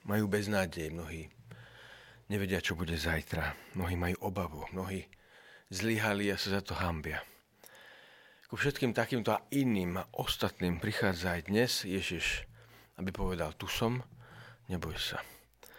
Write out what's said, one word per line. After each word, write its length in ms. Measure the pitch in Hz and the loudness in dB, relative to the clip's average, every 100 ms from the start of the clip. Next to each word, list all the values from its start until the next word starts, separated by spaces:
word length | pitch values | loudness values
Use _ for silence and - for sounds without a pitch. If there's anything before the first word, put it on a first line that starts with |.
majú 240 | - 104 107 | -2 2 2
beznádej, 640 | 104 104 104 92 80 78 | 2 2 2 2 0 -4
mnohí 320 | 82 80 82 78 - - - - - - - - - - | -4 -6 -8 -10 -16 -20 -20 -20 -20 -20 -20 -20 -18 -4
nevedia, 320 | 101 98 92 | -2 2 0
čo 160 | - 82 | 0 0
bude 240 | 85 82 | 0 0
zajtra, 560 | 80 80 - 82 78 - - 92 | 2 0 0 -2 -2 -4 -8 -4
mnohí 160 | 90 87 | -2 0
majú 320 | 87 90 104 | 0 0 -2
obavu, 400 | 98 87 76 - 90 | -2 -4 -4 -8 -6
mnohí 320 | 92 95 87 - - - - - - | -4 -4 -8 -18 -20 -20 -20 -20 -10
zlyhali 560 | 95 107 113 107 101 101 | -2 2 2 4 2 2
a 80 | 98 | 0
sa 240 | 101 98 | 0 0
za 0 | |
to 160 | 95 87 | -2 -2
hanbia. 480 | 90 82 78 76 - - _ _ - - - - - - - - - | 0 0 -2 -6 -8 -18 _ _ -20 -20 -20 -20 -20 -20 -20 -20 -10
Ku 80 | 113 | 0
všetkým 320 | 143 - 127 | 2 4 2
takýmto 400 | 110 113 127 107 | 4 2 2 2
a 80 | 107 - 139 | 2 2 2
iným 400 | 131 104 90 90 | 4 4 2 0
a 80 | - - | -4 -4
ostatným 640 | - - 101 - 90 82 | -2 0 0 0 0 2
prichádza 480 | 104 104 104 87 90 | 0 2 2 2 0
aj 80 | 87 82 | -2 2
dnes 240 | 104 123 - 101 | 4 4 2 0
Ježiš, 560 | 92 87 87 - - - - - - - | -2 0 -2 0 -2 -6 -16 -20 -20 -18
aby 160 | - 92 | -6 -4
povedal: 400 | 92 95 90 80 - | 0 0 2 -2 -4
„Tu 80 | 76 | -4
som, 320 | - 113 127 - - - - - - - | 0 2 0 -4 -14 -20 -18 -18 -16 -6
neboj 240 | 90 80 | -4 -4
sa.“ 240 | - - - - - - _ - | -4 -4 -4 -8 -14 -20 _ -20